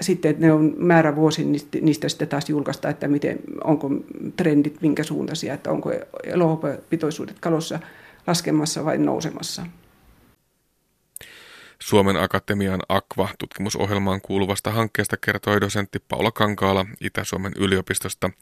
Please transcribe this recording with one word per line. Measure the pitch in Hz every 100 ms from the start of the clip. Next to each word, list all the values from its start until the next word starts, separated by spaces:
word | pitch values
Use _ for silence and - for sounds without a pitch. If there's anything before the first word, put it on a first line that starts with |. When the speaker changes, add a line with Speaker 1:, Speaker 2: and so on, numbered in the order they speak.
Speaker 1:
sitten | - 165 156 151
ne | 160
on | 156 156 -
määrä | 175 165 156 147
vuosi | 156 156 143
niistä, | 147 - -
niistä | 156 147 139
sitten | - 151
taas | 143 147
julkaista, | 147 139 131 147
että | 151 143
miten, | 147 139 - - -
onko | - 147 139 143 - - - -
trendit | 170 147 151 -
minkä | 160 143
suuntaisia, | 151 151 - 156 -
että | - -
onko | 147 - - - -
elohopeapitoisuudet | - - 165 160 151 127 - 160 156 156 - -
kalossa | 170 160 160 156 - - - - -
laskemassa | 170 156 151 151 - 151
vai | 135
nousemassa. | 147 131 - - 165 - 175 - _ _ _ _ _ _ _ _ _ _ _ _ _ - - - - - - -
Speaker 2:
Suomen | - 104 98 90
Akatemian | 95 95 - 101 98 92 -
aqua-tutkimusohjelmaan | 98 - - 92 - - - 101 - 98 101 98 95
kuuluvasta | - 98 95 98 104
hankkeesta | 107 110 - 104 -
kertoi | - 101 - 104
dosentti | 101 104 101 - -
Paula | - 104
Kankaala | - 104 101 95 95 98 -
Itä-Suomen | 104 - 98 90 95 -
yliopistosta. | 98 95 92 95 95 - 95 -